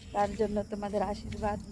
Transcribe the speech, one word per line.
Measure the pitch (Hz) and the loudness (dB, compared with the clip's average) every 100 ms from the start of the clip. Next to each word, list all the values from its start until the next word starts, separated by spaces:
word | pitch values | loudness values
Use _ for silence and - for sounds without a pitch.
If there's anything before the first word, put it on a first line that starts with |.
| - | -2
তার | 202 202 202 | 2 2 4
জন্য | 208 208 202 | 2 2 -2
তোমাদের | 208 202 202 196 | -4 0 0 0
আশীর্বাদ, | 208 - 208 214 208 208 | -2 -4 -2 0 -2 -4